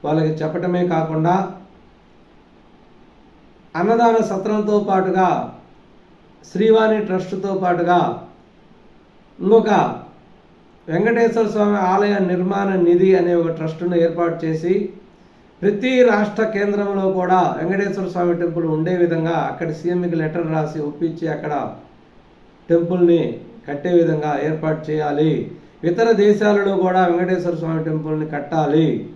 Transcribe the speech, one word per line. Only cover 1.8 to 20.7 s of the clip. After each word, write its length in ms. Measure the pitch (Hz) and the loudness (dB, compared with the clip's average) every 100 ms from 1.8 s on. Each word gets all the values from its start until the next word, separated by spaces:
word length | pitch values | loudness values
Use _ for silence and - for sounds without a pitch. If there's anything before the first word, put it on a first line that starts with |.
| - _ _ _ _ _ _ _ _ _ - - - _ - - - _ - 160 | -20 _ _ _ _ _ _ _ _ _ -20 -20 -20 _ -20 -20 -20 _ -14 -4
అన్నదాన 400 | 190 233 233 226 | 0 4 4 4
సత్రంతో 720 | 208 190 208 214 208 208 202 | 0 -4 -2 -2 0 0 2
పాటుగా 680 | 190 185 180 185 - - - - - - - _ - _ _ - | 0 0 0 0 0 -6 -14 -20 -20 -20 -20 _ -20 _ _ -12
శ్రీవాణి 520 | - 220 220 220 214 | 0 4 6 4 0
ట్రస్ట్తో 500 | 208 185 175 190 196 | 0 -4 -4 -6 -4
పాటుగా 440 | 190 180 175 175 175 151 - - - - _ _ - - - _ _ _ - | -2 0 0 2 2 2 -4 -14 -20 -20 _ _ -20 -20 -20 _ _ _ -6
ఇంకొక 280 | 185 226 214 190 127 117 - - _ - _ _ _ _ - | 4 4 4 2 0 -4 -14 -20 _ -20 _ _ _ _ -6
వెంకటేశ్వర 580 | 165 214 240 233 233 220 | 0 2 2 2 2 -2
స్వామి 300 | 214 208 202 | 0 0 2
ఆలయ 420 | 185 196 208 202 | 2 2 2 2
నిర్మాణ 500 | 180 175 180 196 196 | 0 0 -2 -2 0
నిధి 420 | 185 175 175 190 185 | 2 4 4 6 4
అనే 180 | 175 | 4
ఒక 160 | 175 165 | 0 0
ట్రస్ట్ను 460 | 160 160 - 175 175 | -4 -6 -4 -2 2
ఏర్పాటు 480 | 165 165 170 165 | 0 0 -2 -2
చేసి 480 | 160 160 175 202 208 - - _ - _ _ _ | -4 -4 0 -2 -2 -12 -20 _ -20 _ _ _
ప్రతి 400 | 190 202 254 254 | -2 0 0 4
రాష్ట్ర 420 | 247 208 208 - | 4 4 0 -2
కేంద్రంలో 680 | 214 202 202 202 202 196 190 | -2 0 -2 0 -2 0 0
కూడా 460 | 185 180 185 165 - | 0 2 2 2 -2
వెంకటేశ్వర 500 | 170 190 202 196 175 | -2 -2 -2 -4 -6
స్వామి 260 | 180 175 | -2 -2
టెంపుల్ 320 | 170 170 160 160 | 0 -2 -2 -2
ఉండే 300 | 156 165 180 | -2 0 0
విధంగా 400 | 170 165 160 165 | 0 0 -2 -2
అక్కడ 340 | 135 - 160 | -4 -6 -8
సీఎంకి 440 | 156 170 180 175 165 | -6 -4 -2 -2 -2
లెటర్ 340 | 156 170 160 | -2 -4 -4
రాసి 280 | 160 151 | -2 -4